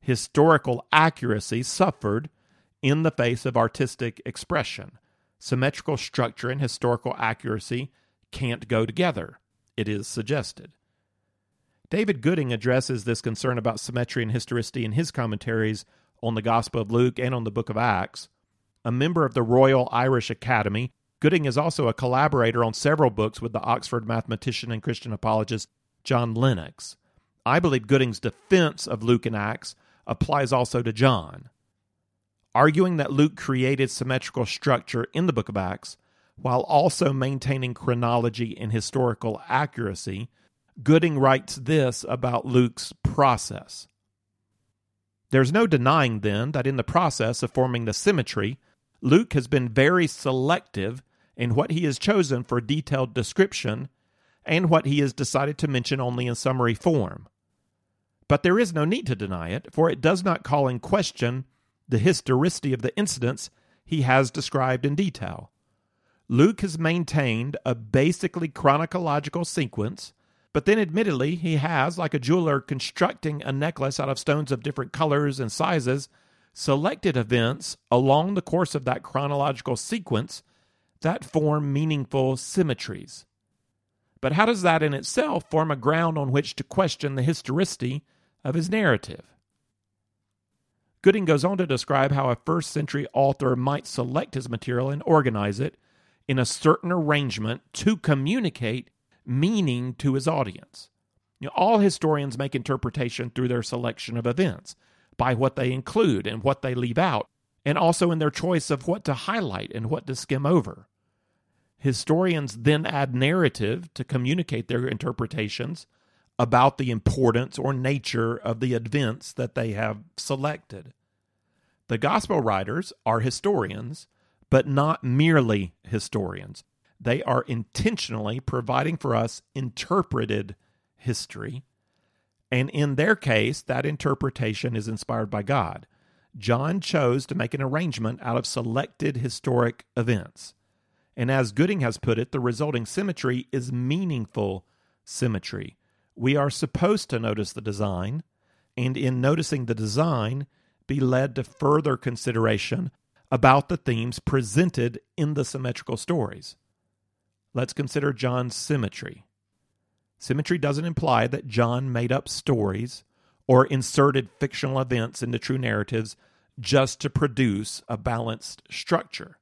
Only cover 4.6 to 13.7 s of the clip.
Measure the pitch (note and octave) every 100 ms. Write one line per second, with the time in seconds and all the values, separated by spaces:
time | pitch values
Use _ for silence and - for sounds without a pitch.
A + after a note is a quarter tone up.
4.6 | B2 - F#2+ _ _ _ _ _ - B2+
5.6 | C3 - - C#3 - - A#2 - B2 C3+
6.6 | C3+ - B2 A#2+ B2+ - A2+ A2+ A#2+ A2
7.6 | - B2 C#3 _ _ _ _ - C3 A#2+
8.6 | G#2+ A#2 A2 G#2+ F3+ G#2+ - - _ _
9.6 | _ - G#2+ G#2 G#2 - G#2+ C#3+ G#2+ -
10.6 | - _ _ _ _ _ _ _ _ _
11.6 | _ _ _ E3+ G#3+ D3+ C3 F3 C3 A#2
12.6 | A#2+ B2+ - B2 G#2+ A2+ B2+ A2 C3 B2
13.6 | A2+